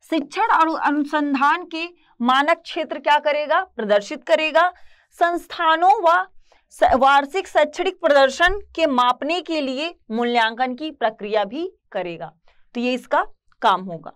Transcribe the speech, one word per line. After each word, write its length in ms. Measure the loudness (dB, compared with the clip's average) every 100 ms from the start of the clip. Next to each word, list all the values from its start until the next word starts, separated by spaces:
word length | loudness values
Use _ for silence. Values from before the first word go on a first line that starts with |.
| _
शिक्षण 360 | -4 -4 -2 0
और 340 | 4 2 2
अनुसंधान 840 | -2 -2 -2 -2 -2 0 0 0 -4
के 240 | -10 -10 _ _ _
मानक 360 | 0 2 2 -2
क्षेत्र 420 | -4 -8 -6 -6
क्या 200 | 0 0
करेगा, 420 | 2 -2 0 0
प्रदर्शित 600 | -2 -8 0 0 0 -14
करेगा। 500 | 0 0 2 2 2 -2 -20 -20 _
संस्थानों 880 | _ -2 -2 -8 -2 0 2 4 4
व 260 | 4 2 0 -12 _ _ _
स-, 260 | 0 2 4
वार्षिक 520 | 4 4 2 -6 -2
शैक्षणिक 540 | 0 0 -2 -6 -2
प्रदर्शन 580 | 2 4 4 4 0 0 -8 -2
के 100 | 0
मापने 560 | 2 0 0 -2 -4
के 200 | -4 -4
लिए 340 | -4 -6 -8 -10 _
मूल्यांकन 640 | -4 -2 0 0 -2 -6 -4
की 160 | -10
प्रक्रिया 520 | -4 -4 -4 -4 -2
भी 280 | -2 -6 -10 _ _
करेगा। 420 | -8 -8 -10 -16 _ _ _ _ -4
तो 60 |
ये 120 | -2
इसका 340 | -4 -2 -2 -2 -10 _ _
काम 200 | 0 0
होगा। 300 | -4 -12 -16